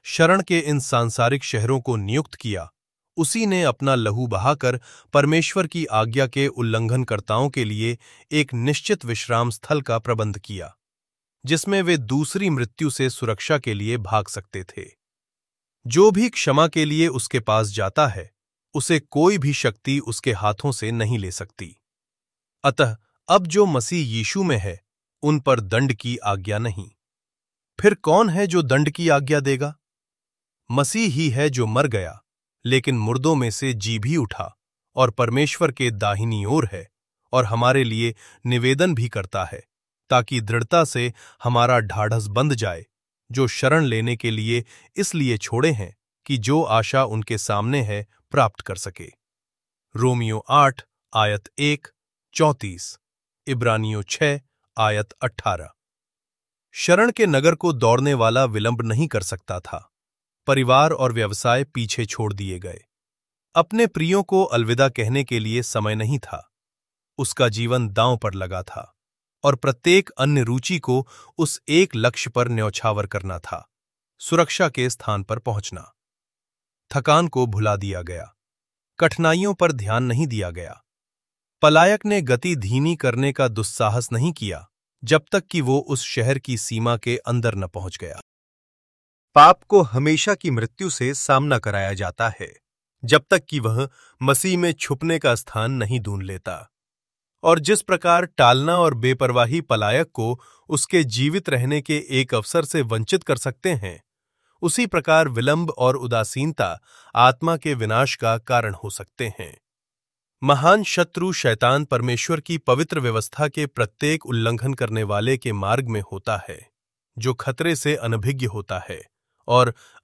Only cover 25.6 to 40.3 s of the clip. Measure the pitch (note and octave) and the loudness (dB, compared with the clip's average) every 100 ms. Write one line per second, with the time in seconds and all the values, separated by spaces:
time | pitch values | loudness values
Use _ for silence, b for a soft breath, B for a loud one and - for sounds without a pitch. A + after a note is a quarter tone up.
25.6 | F#2+ A2+ C3+ A2 A#2+ A#2+ G#2 G2 F#2+ G#2 | 0 0 0 -2 -6 -6 -4 -4 -4 -4
26.6 | A#2 G2 F#2 _ _ _ _ _ _ _ | -4 -8 -14 _ _ _ _ _ _ _
27.6 | _ - G#3 - - F3+ A3 E3+ G3+ F3 | _ 0 0 2 2 4 4 0 0 0
28.6 | C3+ C3 D3+ D3+ E3 C#3+ C#3 D3 C#3 C3 | 2 2 2 0 2 2 2 0 0 -2
29.6 | D3 D3+ _ _ _ _ _ _ _ _ | -4 -8 _ _ _ _ _ _ _ _
30.6 | - B2 C#3 A3 A3 C3+ D#3+ B2 D3 B2 | -4 -2 0 0 0 0 0 0 0 0
31.6 | A2 A#2+ C3 G#2+ E2+ - _ _ _ _ | 0 0 0 -2 -6 -12 _ _ _ _
32.6 | A#2+ C3 C3 B2 G#2+ A#2+ D3 D3+ A#2+ - | 0 0 2 -2 -2 0 0 0 0 -4
33.6 | C3+ A2+ G#2 A2+ A#2+ E3 A2 - E2 - | -4 -4 -4 -4 -2 -2 -2 -6 -12 -14
34.6 | _ _ _ - B2+ - A#2+ B2 D3 - | _ _ _ 0 0 2 0 2 0 0
35.6 | E3 A#2+ B2 G2+ G#2 G2+ A2+ G#2+ G2+ D3+ | -2 0 -2 -2 -2 -2 -2 -2 0 -2
36.6 | A2+ F#2 D#2+ _ _ _ _ B2+ G#2+ A#2 | -2 -8 -14 _ _ _ _ 0 0 2
37.6 | B2 C3+ B2 A2 A#2 A2+ b b A#2+ B2 | 2 2 0 0 -2 -4 b b -2 0
38.6 | B2 C#3+ F#3 B2+ A#2 G#2 F#2 G2 F2+ - | 2 2 2 0 -2 -6 -6 -6 -6 -10
39.6 | - _ _ _ _ B2+ A#2 | -18 _ _ _ _ 0 2